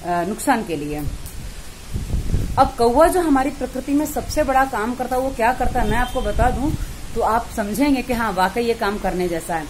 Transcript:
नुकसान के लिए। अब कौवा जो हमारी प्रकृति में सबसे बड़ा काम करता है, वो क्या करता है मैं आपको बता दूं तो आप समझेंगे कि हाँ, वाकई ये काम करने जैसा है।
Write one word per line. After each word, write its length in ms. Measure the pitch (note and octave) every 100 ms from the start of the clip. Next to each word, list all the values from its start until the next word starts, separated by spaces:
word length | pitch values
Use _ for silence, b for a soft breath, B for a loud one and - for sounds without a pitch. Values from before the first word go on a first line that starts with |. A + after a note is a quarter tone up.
| F3
नुकसान 580 | F3 F3+ G#3+ - A#3
के 120 | G#3 D3+
लिए। 260 | D3 D3 D3 - - - - - - - - - - - - - - -
अब 160 | C4+ -
कौवा 300 | A#3 B3 E4+
जो 120 | F#4
हमारी 300 | E4 C4+ C4+
प्रकृति 420 | - B3+ B3+ C4+
में 140 | C#4+ D4+
सबसे 360 | B3+ - D4+
बड़ा 220 | C4+ C4+
काम 300 | C4+ A#3+ A3
करता 220 | B3 B3+ B3+
है, 60 |
वो 80 | C4+
क्या 220 | C4+ A3+
करता 300 | B3+ A#3+ B3+
है 80 | G#3+
मैं 80 | A3+
आपको 220 | B3 B3+
बता 300 | A3 G#3 A#3+
दूं 200 | A#3+ C#4+ D#4 - - -
तो 60 | A3+
आप 300 | G3 F4 E4+ -
समझेंगे 460 | G3+ G#3 D4 C4
कि 100 | B3
हाँ, 200 | A#3 A3+
वाकई 300 | F3+ F#3 A#3
ये 120 | A#3
काम 240 | A3+ G3+ G#3
करने 300 | F#3+ F3 F3+
जैसा 280 | E3 -
है। 80 | E3